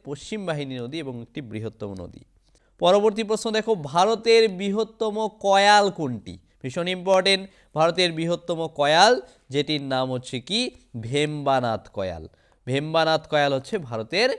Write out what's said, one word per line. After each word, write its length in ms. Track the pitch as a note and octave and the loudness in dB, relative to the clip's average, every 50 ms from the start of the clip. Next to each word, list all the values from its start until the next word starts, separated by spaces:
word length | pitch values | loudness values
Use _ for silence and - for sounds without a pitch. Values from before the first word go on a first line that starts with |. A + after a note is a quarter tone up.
| - | -12
পশ্চিম 420 | C3+ D3 D3 - - A3 G#3+ F#3+ | -12 -12 -12 -10 -10 -10 -8 -6
বাহিনী 320 | E3+ D#3 D3 C#3+ C3 C3 B2+ | -6 -6 -6 -6 -8 -8 -10
নদী 200 | A#2+ B2 D3 E3 | -10 -8 -8 -8
এবং 240 | C#3+ C3+ B2 A#2+ | -8 -8 -10 -12
একটি 180 | A#2 - - D#3 | -14 -12 -14 -14
বৃহত্তম 540 | B2+ G#2+ G#2+ A2 A2 G#2+ - - G#2+ G2+ F#2+ F#2 | -12 -10 -10 -8 -8 -10 -10 -10 -12 -10 -10 -12
নদী। 220 | F2 - - - - _ _ _ _ _ _ _ _ _ _ - | -12 -14 -16 -20 -20 _ _ _ _ _ _ _ _ _ _ 2
পরবর্তী 440 | F3 F3 G3 G3+ G#3 A3 G#3 A3 | 4 4 4 6 4 2 0 0
প্রশ্ন 280 | A3 G3+ A3 G#3+ - A3+ | -2 -2 -4 -4 -2 -2
দেখো, 240 | G#3+ A3 G#3+ A3+ A3 | -2 -2 0 0 -2
ভারতের 760 | E3+ C#3+ C3 D3 F3 F#3+ A3 A3+ G#3+ A3 A#3 A3+ A3+ A3+ G#3+ | -2 -4 -2 2 2 2 2 2 0 2 4 6 6 6 4
বৃহত্তম 800 | F#3 F3+ G3+ G3+ G3 A3 A3 A3 - - A3 G#3+ G#3 G#3+ A3 G#3 G#3+ - | 0 -4 -4 -2 -2 -2 -4 -4 -4 -6 -4 -4 -2 -4 -4 -6 -6 -4
কয়াল 500 | - G3 G3 G3 G3+ G#3 G#3 G#3 G3+ G3 | 0 4 4 6 6 8 6 6 6 4
কোনটি? 480 | G3 E3+ D#3 C3+ A#2+ G#2+ - F#2 F2+ - _ _ _ _ | 0 -2 -6 -4 -6 -8 -10 -14 -16 -16 _ _ _ _
ভীষণ 260 | - C3 - F3 E3+ F3+ | -12 -8 -6 -4 -4 -4
ইম্পর্টেন্ট, 600 | F#3 F3+ F3 F#3+ F#3+ F#3+ F#3 G3 G3 F#3+ F#3+ F#3+ _ _ _ _ - | -4 -4 2 2 4 4 4 2 0 0 -2 -10 _ _ _ _ 0
ভারতের 380 | D#3 D#3+ E3+ E3+ F#3 F3+ E3+ | 2 2 2 2 2 0 0
বৃহত্তম 560 | E3 D#3+ E3 E3+ E3+ E3 - - E3+ D#3+ E3 D#3+ | 0 -2 -2 -2 -2 -4 -4 -6 -6 -4 -6 -6
কয়াল, 520 | - - C#3+ D3 D#3 E3+ G3 A#3 B3+ F#4+ - - _ _ _ - | -2 0 2 4 6 8 8 6 6 2 -2 -12 _ _ _ -6
যেটির 340 | B2+ C#3+ C#3+ D3+ D3+ C#3+ | -2 -2 -2 -2 -4 -4
নাম 300 | C#3 C3+ C3 C3 C3 C3 | -4 -4 -2 -2 -2 -2
হচ্ছে 280 | B2+ B2 B2+ - C3 B2 | -4 -6 -8 -8 -10 -10
কি 300 | - - G3 A#3 B3+ B3 - _ _ _ - A2+ | -6 -4 -4 -4 -4 -4 -8 _ _ _ -14 -12
ভেম্বানাথ 880 | A2 A2+ C#3 D3 D3+ D3+ D3+ D3 C#3 C#3 C3+ B2+ B2 A#2 A2 G2 - - | -8 -4 -2 -2 -2 -2 -4 -4 0 0 2 2 0 0 -4 -4 -8 -10
কয়াল। 400 | - G#2 F#2+ F#2 E2 D#2+ D#2+ - _ _ _ _ _ _ - | -8 -8 -6 -6 -8 -10 -14 -16 _ _ _ _ _ _ -8
ভেম্বানাথ 600 | B2+ B2+ C#3 D3+ D#3 D#3+ E3 D#3+ D#3+ D#3+ D#3 D#3 - | -4 -4 -4 -4 0 0 2 2 2 0 0 -2 -2
কয়াল 240 | D3+ D3 C#3+ C#3+ C3+ | 0 2 2 2 0
হচ্ছে 240 | C3+ C3 - A3+ F#3+ | -2 -4 -6 -8 -8
ভারতের 500 | D3 A#2 A#2 A2+ A2 A#2 E3 G3 A#3+ C4 A4 | -6 -6 -8 -8 -6 -4 0 0 0 0 -2